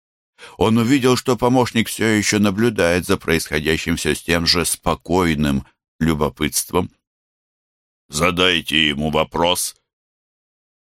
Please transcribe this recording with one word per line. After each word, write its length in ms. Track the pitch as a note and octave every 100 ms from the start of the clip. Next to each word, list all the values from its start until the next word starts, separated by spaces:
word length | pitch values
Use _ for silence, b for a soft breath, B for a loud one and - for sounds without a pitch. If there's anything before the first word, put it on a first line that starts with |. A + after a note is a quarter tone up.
| _ _ _ _ B -
Он 200 | G#2 A2+
увидел, 380 | A2+ C#3 B2 B2
что 200 | - A#2+
помощник 520 | B2 C3 A#2 A#2 G#2
все 180 | - A2
еще 320 | G#2+ G2+ G#2+
наблюдает 680 | G#2 G2 A#2 G#2 E2+ F2 E2+
за 100 | F#2
происходящим 800 | - D#2+ - D#2 D2+ D#2+ - E2+
все 180 | D#2+
с 80 | D2
тем 240 | - E2+ E2
же 180 | F2
спокойным 1000 | E2 - - D#2+ - F2 F2 D2 D2 C2+ b _ _ -
любопытством. 920 | D#2+ D2+ D2 - D2 - - F2 F#2 - _ _ _ _ _ _ _ _ _ _ _
«Задайте 800 | D2 F2 F2 F#2 E2+ D2 D2 D#2
ему 220 | C#2+ D#2
вопрос», 640 | D2+ D2+ D#2 E2+ F2+ - - _ _ _ _ _ _ _ _ _ _